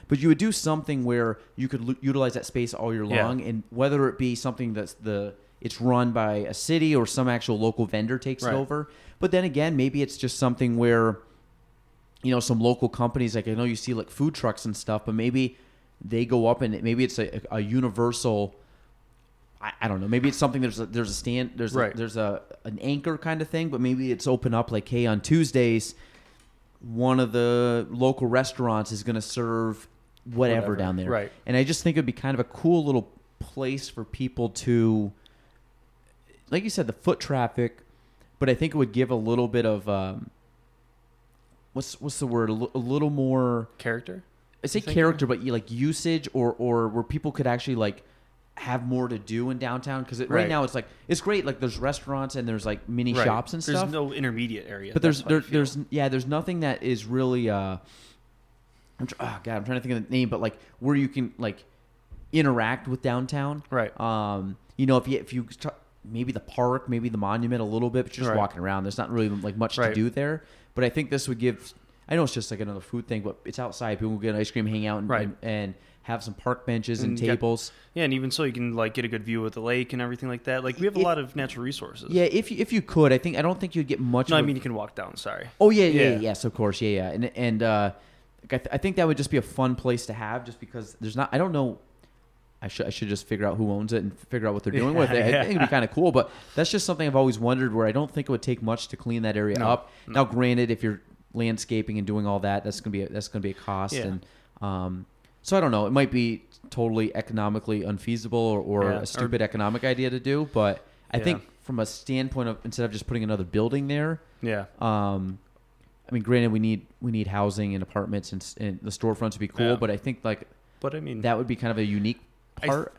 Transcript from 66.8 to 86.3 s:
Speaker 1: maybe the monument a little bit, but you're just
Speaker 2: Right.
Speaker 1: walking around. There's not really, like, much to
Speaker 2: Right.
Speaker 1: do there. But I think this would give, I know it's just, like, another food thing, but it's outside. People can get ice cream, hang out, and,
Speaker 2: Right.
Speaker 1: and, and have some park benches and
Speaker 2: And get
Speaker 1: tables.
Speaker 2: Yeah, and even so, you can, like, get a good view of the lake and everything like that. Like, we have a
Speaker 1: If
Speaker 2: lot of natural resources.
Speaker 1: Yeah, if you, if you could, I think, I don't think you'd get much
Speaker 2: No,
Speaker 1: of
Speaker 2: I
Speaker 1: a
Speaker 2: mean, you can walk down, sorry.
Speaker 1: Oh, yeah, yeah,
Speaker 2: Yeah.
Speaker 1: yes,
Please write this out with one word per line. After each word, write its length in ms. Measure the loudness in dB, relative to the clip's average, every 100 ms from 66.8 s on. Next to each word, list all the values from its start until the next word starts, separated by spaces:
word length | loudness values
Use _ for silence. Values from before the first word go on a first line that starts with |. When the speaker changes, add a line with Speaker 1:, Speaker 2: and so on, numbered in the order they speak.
| -2
Speaker 1:
maybe 200 | -2 -2
the 80 | -2
monument 440 | -2 0 0 -2
a 40 | -2
little 260 | 0 0
bit, 140 | 0 -2
but 120 | -2
you're 60 |
just 60 | 0
Speaker 2:
Right. 60 | 2
Speaker 1:
walking 220 | 0 -2
around. 260 | -4 -2 -4
There's 120 | -4
not 140 | -2
really, 180 | 0 0
like, 260 | 0 -4 -2
much 200 | -2 0
to 60 |
Speaker 2:
Right. 120 | 0
Speaker 1:
do 160 | 2 0
there. 340 | 0 -2 -4 -10 -20 -10
But 100 | 0
I 60 | 0
think 220 | 0 -2
this 160 | -2 -2
would 100 | 0
give, 340 | 0 0 -8 -20 -20 _ -2
I 60 | 0
know 80 |
it's 100 | 0
just, 160 | -2 -6
like, 100 | -6
another 200 | -6 -8
food 280 | -8 -8 -4
thing, 140 | -4
but 160 | -4 -8 -10
it's 140 | -8
outside. 400 | -8 -6 -4 -2
People 140 | -2
can 60 | -2
get 160 | 0 0
ice 140 | 0
cream, 160 | -2 0
hang 220 | 0 -2
out, 120 | -2
and, 100 | -2
Speaker 2:
Right. 140 | -2 -2
Speaker 1:
and, 80 | -6
and 300 | -6 -4 -6 -8 -18 _
have 200 | -8 -8
some 100 | -8
park 320 | -6 -4 -4 -2
benches 360 | -2 -2 -2
and 60 | -2
Speaker 2:
And 80 | 0
get 80 | 0
Speaker 1:
tables. 440 | 2 0 0 -4 -16 -10
Speaker 2:
Yeah, 100 | -2
and 100 | 0
even 180 | 0 -2
so, 120 | 0 -2
you 80 |
can, 200 | -2 -2 0
like, 180 | 0
get 100 | 0 -4
a 20 |
good 140 | -4
view 220 | -2 -2 -2
of 60 |
the 100 | -4
lake 300 | -2 -2 -2
and 80 | -4
everything 280 | -4 -6 -6
like 140 | -6 -4
that. 180 | -2
Like, 160 | -2 -2
we 60 | 0
have 100 | 2
a 40 |
Speaker 1:
If 60 | 2
Speaker 2:
lot 120 | 2
of 180 | -2 -6
natural 280 | -6 -6 -8
resources. 440 | -8 -12 -14 -2
Speaker 1:
Yeah, 120 | 2
if 260 | 4 2 0
you, 80 | -2
if 120 | 0
you 80 | 0
could, 300 | 2 6 6
I 60 | 6
think, 200 | 2 0
I 40 |
don't 180 | -2 -2
think 160 | -4 -4
you'd 120 | -2
get 120 | -2
much 300 | 0 2 4
Speaker 2:
No, 60 | 4
Speaker 1:
of 20 |
Speaker 2:
I 40 |
Speaker 1:
a 20 | 4
Speaker 2:
mean, 80 | -2
you 60 |
can 120 | -4
walk 220 | -6 -8 -10
down, 220 | -12 -10
sorry. 300 | -8 -8 -10 6
Speaker 1:
Oh, 100 | 8
yeah, 160 | 10 8
yeah, 160 | 6 6
Speaker 2:
Yeah. 100 | 4
Speaker 1:
yes, 260 | 0